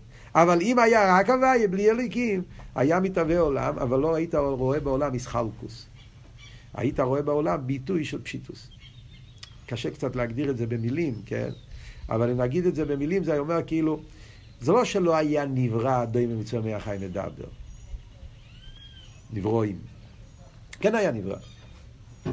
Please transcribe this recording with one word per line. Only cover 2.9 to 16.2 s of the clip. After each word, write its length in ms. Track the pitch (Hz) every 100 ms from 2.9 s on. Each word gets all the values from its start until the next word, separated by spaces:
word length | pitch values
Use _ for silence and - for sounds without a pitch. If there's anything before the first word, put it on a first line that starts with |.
| 170
מתהווה 380 | 190 185 156 175
עולם, 400 | 156 131 131 151
אבל 200 | 123 131
לא 160 | 156
היית 200 | 160 165
רואה 460 | 156 143 135 131 143
בעולם 340 | 139 135 143
איסחלקוס. 720 | 127 - 120 113 101 - - - - - - - - - - -
היית 260 | - 117 147
רואה 220 | 131 139
בעולם 440 | 147 147 160 170 127
ביטוי 380 | 135 131 185
של 180 | 139 135
פשיטוס. 460 | - 131 - - - - - - - - - - - - -
קשה 240 | 117 156
קצת 260 | 151 135 127
להגדיר 340 | 120 113 143
את 60 | 123
זה 100 | 113
במילים, 480 | 120 113 143 165 107 104
כן? 240 | 113 120 - - - - - -
אבל 220 | 113 120
אם 100 | 123
נגיד 260 | 123 147 180
את 80 |
זה 100 | 147
במילים, 400 | 151 143 147 190
זה 140 | 165 151
אומר 220 | 147 170 -
כאילו, 340 | 160 156 151 - - - - - -
זה 120 | 123
לא 120 | 214
שלא 320 | 233 202 175 160
היה 280 | 151 147
נברא 580 | 143 131 123 113 127 127
אדוני 240 | 120 117